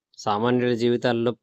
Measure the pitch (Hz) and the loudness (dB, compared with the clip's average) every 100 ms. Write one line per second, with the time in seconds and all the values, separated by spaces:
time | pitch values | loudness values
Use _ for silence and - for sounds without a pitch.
0 | _ - 110 104 120 123 123 117 120 120 | _ -8 -4 0 2 2 0 0 0 0
1 | 123 120 120 113 | 0 0 -2 -4